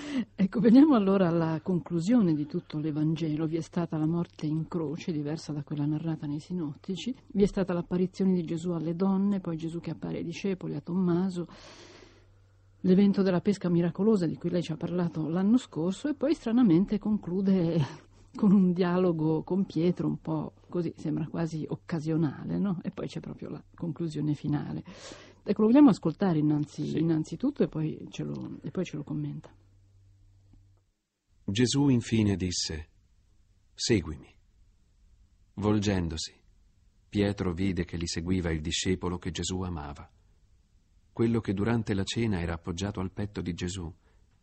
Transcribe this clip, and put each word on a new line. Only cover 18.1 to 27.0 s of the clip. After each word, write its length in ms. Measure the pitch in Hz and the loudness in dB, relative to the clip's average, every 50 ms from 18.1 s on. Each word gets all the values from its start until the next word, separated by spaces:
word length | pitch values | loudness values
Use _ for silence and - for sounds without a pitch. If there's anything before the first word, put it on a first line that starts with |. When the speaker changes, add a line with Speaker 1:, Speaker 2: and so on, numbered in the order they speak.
| - - - - - | -20 -20 -20 -14 -4
Speaker 1:
con 160 | - 220 196 196 | 2 4 6 6
un 180 | 202 185 180 | 6 6 6
dialogo 720 | 175 180 190 175 175 180 185 180 165 156 156 160 160 156 - | 4 2 2 2 2 2 2 2 2 2 2 2 0 0 0
con 220 | - 180 196 190 | -2 0 -2 -2
Pietro 420 | - - 156 165 180 175 - 160 | 0 0 0 2 2 2 0 0
un 120 | 151 151 - | -2 -2 -4
po' 320 | - 170 160 151 - - - - - - | -4 -4 -4 -4 -4 -6 -10 -16 -14 -8
così, 240 | - 180 165 165 - | -6 -4 -4 -4 -6
sembra 300 | - - 160 151 156 160 | -6 -6 -4 -4 -4 -4
quasi 380 | - - 170 165 160 165 156 143 | -4 -4 -4 -4 -4 -4 -6 -6
occasionale, 880 | - 135 - _ - 175 156 147 160 160 160 165 139 - - - 170 165 | -6 -8 -10 _ -6 -6 -4 -2 -2 0 2 0 0 -2 -4 -8 -4 -2
no? 220 | 175 190 202 170 160 - | -2 0 0 -2 -4 -6
E 80 | - | -8
poi 160 | - - - | -8 -8 -10
c'è 120 | - - - | -8 -8 -10
proprio 300 | - - 147 - - - | -10 -10 -12 -12 -12 -12
la 140 | - 151 - - - | -12 -12 -14 -16 -12
conclusione 580 | - 175 170 147 - 170 165 151 151 151 151 151 | -8 -8 -6 -6 -4 -6 -6 -4 -2 -2 -2 -2
finale. 500 | - - 151 147 147 - - 151 156 - 180 190 - - - - - - - - - | -2 -2 -2 -2 -2 -2 -4 -8 -10 -10 -12 -16 -18 -18 -18 -18 -18 -20 -20 -20 -10
Ecco, 200 | - - 196 - | -4 -4 0 2
lo 60 | 220 220 | 4 6
vogliamo 200 | 240 294 294 262 | 8 10 10 10
ascoltare 480 | 175 - - 165 151 - 208 185 165 | 8 6 2 -2 0 0 2 2 2
innanzi-, 480 | 151 151 151 151 147 147 - - - 147 | 2 2 2 2 2 0 -4 -6 -6 -4
Speaker 2:
Sì. 140 | 147 147 | -2 0
Speaker 1:
innanzitutto 640 | 151 | 0